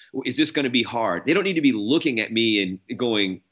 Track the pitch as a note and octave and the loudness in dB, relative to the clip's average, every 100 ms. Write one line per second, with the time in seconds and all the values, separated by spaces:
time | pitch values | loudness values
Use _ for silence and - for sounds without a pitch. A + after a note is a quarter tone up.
0 | - - A#2+ C3 D#3 D3+ C3+ A#2 A2+ A#2 | -14 -10 -4 0 0 0 0 0 0 -2
1 | A2 E2+ - F3+ G3 E3 C#3 A2 G#2 D#3+ | -2 -2 0 0 0 2 2 2 2 0
2 | D#3+ A2+ G#2+ A2+ A2+ G#2 F#2+ F#2+ - B2 | 0 -2 -2 2 2 2 0 -4 -10 -4
3 | B2 G#2+ G2 F#2 _ | -2 0 0 -4 _